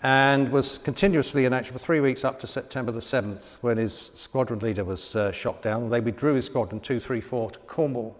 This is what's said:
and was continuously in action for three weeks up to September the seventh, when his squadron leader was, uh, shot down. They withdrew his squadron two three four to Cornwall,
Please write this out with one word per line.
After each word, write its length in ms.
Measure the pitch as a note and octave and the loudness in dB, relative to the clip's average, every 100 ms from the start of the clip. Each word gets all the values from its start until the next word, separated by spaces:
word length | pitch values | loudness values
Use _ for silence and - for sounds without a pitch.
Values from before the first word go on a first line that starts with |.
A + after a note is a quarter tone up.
and 500 | C3+ C3+ C#3 C#3 B2+ | 2 6 6 4 4
was 280 | C#3 C3 - | 2 0 -2
continuously 680 | - B2 G3 E3 C3+ C#3 B2+ | -6 2 4 4 2 2 2
in 80 | |
action 180 | B2+ A2+ | 2 -4
for 80 | B2 | -10
three 220 | - D#3+ | 0 4
weeks 240 | C3+ B2+ C3 | 4 2 -2
up 160 | - | -4
to 60 | - | -8
September 440 | B2+ - C3+ B2 | -8 -6 -4 -4
the 100 | A2+ | -4
seventh, 580 | - C3 G#2 G2 - - | -2 -2 -2 -6 -12 -4
when 160 | A#2+ A2+ | 0 2
his 340 | A2 - - - | 0 -2 -10 -12
squadron 440 | - C3+ B2 A2 | -4 -2 0 0
leader 240 | A2+ G#2 | -2 -2
was, 320 | F#2 F#2 - A2 | -2 -4 -4 0
uh, 160 | G2+ | 0
shot 300 | F#2 A#2+ - | -2 -6 -4
down. 280 | A2 A2 A#2 | -2 -2 0
They 120 | A#2+ | 0
withdrew 320 | A2+ G#2 D3 | 0 0 2
his 120 | C3+ - | 2 2
squadron 360 | B2+ G#2 G#2+ | -2 -2 -4
two 180 | - A#2+ | -4 -4
three 220 | - A#2 | -2 -6
four 300 | - B2 A2 | -2 -4 -4
to 80 | - | -6
Cornwall, 580 | - - D3 A#2+ A2 G#2+ | -10 -2 0 0 -6 -12